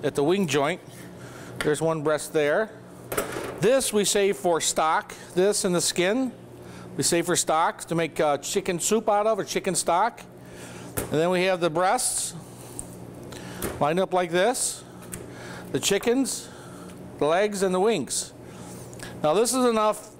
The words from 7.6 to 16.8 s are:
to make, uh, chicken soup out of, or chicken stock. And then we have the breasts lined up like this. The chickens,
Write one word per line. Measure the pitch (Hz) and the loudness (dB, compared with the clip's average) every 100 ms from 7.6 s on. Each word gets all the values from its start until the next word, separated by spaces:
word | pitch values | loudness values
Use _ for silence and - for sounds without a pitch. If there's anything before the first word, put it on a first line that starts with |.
| 180 - - | 2 -2 -4
to | 165 | -2
make, | 165 139 | -2 2
uh, | 156 143 | 2 2
chicken | - 202 190 175 | 0 -2 -2 -2
soup | - 214 220 | 2 2 4
out | 208 214 | 4 4
of, | 214 | 0
or | |
chicken | 160 190 190 | -2 -2 -2
stock. | 175 - 170 220 - - - - - - - - - | 0 2 2 2 -2 -18 -20 -18 -16 -14 -14 -8 -6
And | - | -2
then | 147 170 | 0 2
we | 180 | 4
have | 190 185 | 2 2
the | 170 | 2
breasts | 160 185 247 - - - - - - - - - - - - - - - - - - | 2 2 2 0 -2 -6 -8 -16 -16 -14 -14 -14 -14 -14 -14 -14 -14 -14 -8 -6 0
lined | 143 170 | 0 2
up | 190 | 2
like | 190 180 | 2 2
this. | 175 202 254 - - - - - - - - - - - | 4 4 2 -2 -4 -14 -18 -14 -14 -14 -14 -14 -12 -4
The | 139 | 0
chickens, | - 196 - 247 269 - - - - - | 2 2 4 2 2 -2 -10 -16 -16 -16